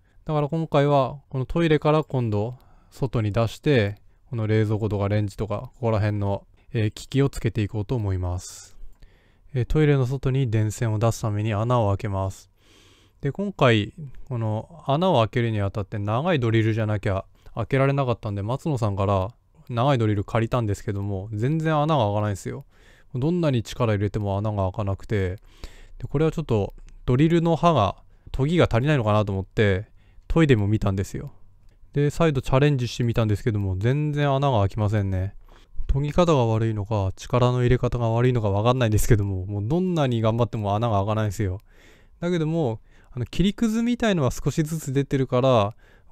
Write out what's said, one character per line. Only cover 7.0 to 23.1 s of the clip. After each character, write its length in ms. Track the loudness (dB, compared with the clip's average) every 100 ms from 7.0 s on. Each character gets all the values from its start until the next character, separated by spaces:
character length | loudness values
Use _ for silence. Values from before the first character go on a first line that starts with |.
| -4
器 120 | 0
を 80 | 0
つ 120 | 0
け 100 | -4
て 120 | -2
い 60 | -4
こ 120 | -4
う 40 |
と 100 | -4
思 200 | -2 -2
い 20 | -2
ま 220 | -2 -6
す。 380 | -8 -18 -20 -16 -16 -16 -20 _ _ _ -8
え 80 | -6
ー、 20 |
ト 160 | 0 2
イ 60 | 4
レ 100 | 4
の 80 |
外 260 | 2 -2 -2
に 200 | 0 0
電 200 | 0 0
線 220 | -2 -2
を 60 | 0
出 120 | 0
す 100 | 0
た 80 | -4
め 120 | -2
に 120 | -2
穴 260 | -2 0 0
を 80 | 2
開 80 | 0
け 120 | -2
ま 220 | -4 -4
す。 200 | -8 -20 _ _ _ _ _ _ _
で、 100 | -8
今 200 | -6 -8
回、 400 | 2 4 4 0 -8 -16 -14 -8
こ 80 | -4
の 480 | -2 -4 -6 -12 -2
穴 240 | 0 2
を 100 | 2
開 80 | 2
け 140 | 0
る 80 | -2
に 120 | 0
あ 80 | -2
た 100 | -4
っ 40 | -6
て 120 | -6
長 360 | -2 -2 0
い 60 | 0
ド 100 | 2
リ 120 | 2
ル 120 | 2
じ 80 | 0
ゃ 20 |
な 160 | -2 -2
き 80 | -2
ゃ 160 | -4 -6 _ -14
開 120 | -8 -2
け 120 | 0
ら 80 | 2
れ 80 |
な 100 | 0
か 80 | -2
っ 80 | -4
た 100 | -4
ん 40 |
で、 80 | -6
松 260 | -6 -6 -4
野 80 | -2
さ 140 | -2
ん 60 | 0
か 100 | 0
ら 240 | 0 -2 -8 _ _ -8
長 240 | -2 2
い 40 | 2
ド 80 | 2
リ 80 |
ル 100 | 0
借 200 | 0 -2
り 40 | 0
た 100 | 0
ん 60 | -2
で 80 |
す 100 | -4
け 80 | -4
ど 80 | -6
も、 300 | -4 -6 -8
全 260 | -4 -2 0
然 220 | 0 0
穴 160 | 2 2
が 80 |
開 100 | 2 0
か 40 |
な 80 | -2
い 40 |
ん 20 |
で 20 | -4
す 140 | -8
よ。 160 | -12 -14 _ -20 -20 -12